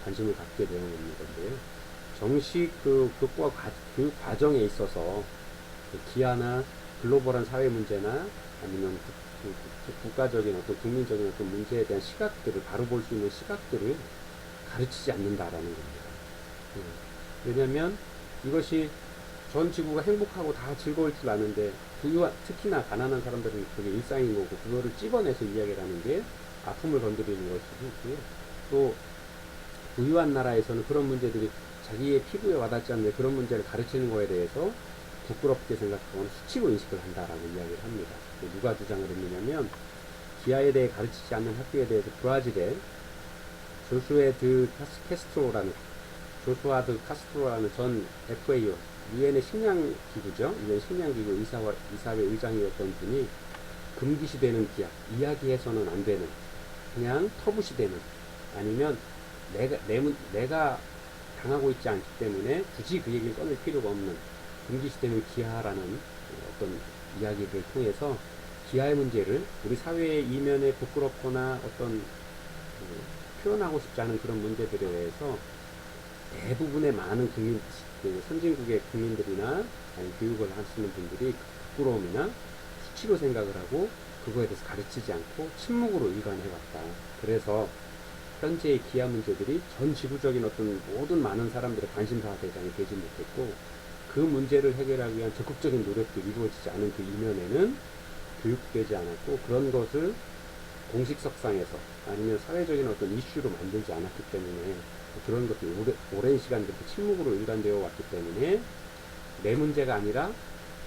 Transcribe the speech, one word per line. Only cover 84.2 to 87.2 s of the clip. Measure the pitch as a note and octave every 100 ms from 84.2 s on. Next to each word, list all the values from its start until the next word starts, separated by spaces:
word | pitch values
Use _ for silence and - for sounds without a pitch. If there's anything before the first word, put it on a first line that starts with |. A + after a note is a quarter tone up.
그거에 | - A2+ G#2+
대해서 | G2+ -
가르치지 | - G2+ B2+ G#2
않고 | E2+ - - D#3+ -
침묵으로 | - A#3+ A#3 F#3 G#2+
일관해왔다. | G2 G#2 F#2+ F#2+ E2+ - D#2+ E2 F2 - -